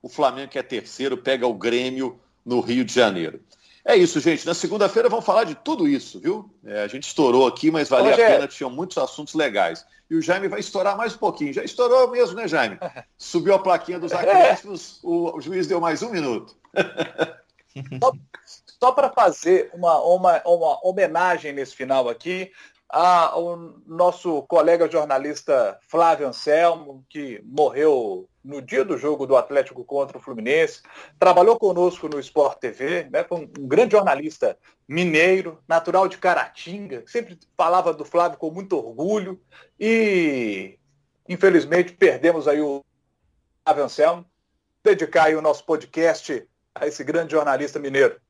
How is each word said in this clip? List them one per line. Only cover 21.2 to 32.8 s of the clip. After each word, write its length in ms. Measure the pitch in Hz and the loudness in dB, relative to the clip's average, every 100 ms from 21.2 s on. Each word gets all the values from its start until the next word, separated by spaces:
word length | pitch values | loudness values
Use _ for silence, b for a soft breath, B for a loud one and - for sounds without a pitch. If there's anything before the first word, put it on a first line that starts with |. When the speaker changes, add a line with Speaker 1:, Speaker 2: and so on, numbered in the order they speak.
| 185 165 151 | 0 -2 -4
Speaker 2:
nesse 220 | 139 131 | -10 -10
final 340 | - 131 135 120 | -10 -2 0 0
aqui, 420 | 117 165 185 185 b b b _ | -4 -8 -8 -10 b b b _
a, 500 | - 175 180 165 165 | 2 4 4 2 0
o 360 | 170 170 170 - _ | -6 -8 -14 -20 _
nosso 560 | 160 175 180 180 151 | 0 0 0 -4 -4
colega 480 | - 170 156 170 160 | 2 2 4 4 2
jornalista 880 | 160 151 135 143 147 - 135 107 98 _ | 0 -2 -2 -4 -10 -2 0 0 -4 _
Flávio 400 | 160 165 156 139 | 0 2 2 -2
Anselmo, 800 | 120 - 151 170 160 147 135 131 | -6 0 2 2 0 -10 -20 _
que 320 | 151 139 107 | -14 -12 -14
morreu 840 | 113 139 143 120 156 135 110 92 92 _ | -10 0 0 2 2 2 -2 -8 -12 _
no 180 | 135 143 | -16 -16
dia 240 | 123 254 | -6 -2
do 140 | 190 143 | -2 -2
jogo 280 | 143 143 131 | -4 -4 2
do 100 | 135 | 2
Atlético 480 | 120 139 127 127 | 2 -2 -4 -8
contra 340 | 120 139 139 127 | -8 -6 -6 -8
o 20 | |
Fluminense, 640 | 123 120 110 151 156 - B B B _ | -16 -10 -2 0 0 -4 B B B _
trabalhou 380 | 185 180 196 233 | 4 6 6 4
conosco 500 | 202 175 180 175 156 | 2 2 0 0 -10
no 100 | 147 | -10
Sport 400 | 131 156 139 - | -6 0 0 0
T 120 | 120 | -10
V, 380 | - | -8